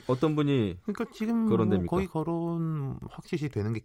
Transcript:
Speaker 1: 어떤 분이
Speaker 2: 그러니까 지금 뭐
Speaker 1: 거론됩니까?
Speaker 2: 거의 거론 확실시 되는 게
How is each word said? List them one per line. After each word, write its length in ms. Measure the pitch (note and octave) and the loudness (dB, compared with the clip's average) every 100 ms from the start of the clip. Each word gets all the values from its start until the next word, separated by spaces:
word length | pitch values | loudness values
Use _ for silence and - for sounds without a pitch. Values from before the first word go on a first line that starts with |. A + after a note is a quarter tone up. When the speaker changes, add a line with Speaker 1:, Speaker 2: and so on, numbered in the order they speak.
| - | 0
Speaker 1:
어떤 280 | B2+ D#3+ D3+ | 2 2 2
분이 440 | C#3+ C3+ G2+ F2 | 2 4 2 -2
Speaker 2:
그러니까 240 | - G3+ A3 | -6 -4 -6
지금 280 | - A3 A#3 | -4 -2 2
뭐 80 | A3 | 4
Speaker 1:
거론됩니까? 360 | A3+ - F#3+ E3+ | 4 4 2 2
Speaker 2:
거의 160 | F3+ F#3 | 0 0
거론 920 | D#3+ D#3 E3+ E3+ E3+ E3 D#3 C3+ B2+ - | -2 -2 -2 -2 -2 -2 -2 -4 -8 -12
확실시 420 | - - E3 D3 | -14 -6 -4 -2
되는 220 | A2 G#2 | -2 -2
게 80 | A2+ | -4